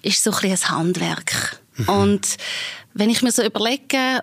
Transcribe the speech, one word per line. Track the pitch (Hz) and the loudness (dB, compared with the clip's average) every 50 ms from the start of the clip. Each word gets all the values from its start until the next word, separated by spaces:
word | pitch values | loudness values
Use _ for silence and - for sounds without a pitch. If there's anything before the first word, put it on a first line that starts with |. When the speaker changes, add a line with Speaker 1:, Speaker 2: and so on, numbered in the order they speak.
| - | -2
Speaker 1:
ist | 208 196 - - | -2 0 2 2
so | 220 | 0
ein | 185 - | 0 0
bisschen | 208 190 190 175 - 190 | 0 0 0 0 0 0
ein | 175 | 0
Handwerk. | 151 165 175 180 170 175 170 160 156 - - - - - - - - - _ - | 0 0 0 0 0 -2 -4 -4 -4 -4 -4 -4 -2 -4 -4 -6 -10 -16 _ -8
Speaker 2:
Mhm. | - 110 98 | -4 0 2
Speaker 1:
Und | - 101 98 101 101 98 - - - - - - - - - - - - - _ - | 2 4 4 4 4 2 0 -4 -6 -6 -6 -8 -8 -8 -8 -10 -10 -14 -16 _ -2
wenn | - 208 226 | 0 2 2
ich | 233 - | 2 2
mir | 254 240 | 2 2
so | 220 - 214 | 2 2 0
überlege, | 226 - 202 214 233 262 277 - - - 269 262 254 262 247 | 0 0 0 0 0 -2 -2 -4 -2 0 0 2 2 0 0